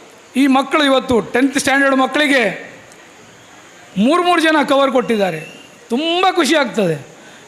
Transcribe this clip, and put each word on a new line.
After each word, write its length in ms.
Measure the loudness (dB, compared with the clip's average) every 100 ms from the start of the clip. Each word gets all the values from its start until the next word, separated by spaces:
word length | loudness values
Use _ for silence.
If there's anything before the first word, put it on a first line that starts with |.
| -20 -20 -8 0
ಈ 100 | 2
ಮಕ್ಕಳು 380 | 2 0 0
ಇವತ್ತು 360 | 2 0 0 -2
ಟೆಂತ್ 380 | -2 -2 0 0
ಸ್ಟ್ಯಾಂಡರ್ಡ್ 380 | 0 0 2 0
ಮಕ್ಕಳಿಗೆ 760 | 0 0 0 0 -2 -6 -14 -20 -20 -20 -20 -20 -20 -20 -20 -20 -20 -20 -10 -2
ಮೂರು 240 | 0 2
ಮೂರು 180 | 2 2
ಜನ 160 | 2 2 2
ಕವರ್ 220 | 2 2
ಕೊಟ್ಟಿದ್ದಾರೆ. 500 | 0 0 0 -2 -4 -12 -20 -20 -20 -8
ತುಂಬ 380 | -4 -2 0 0
ಖುಷಿ 240 | 0 0
ಆಗ್ತದೆ. 520 | 0 0 -2 -2 -4 -10 -20 -20 -20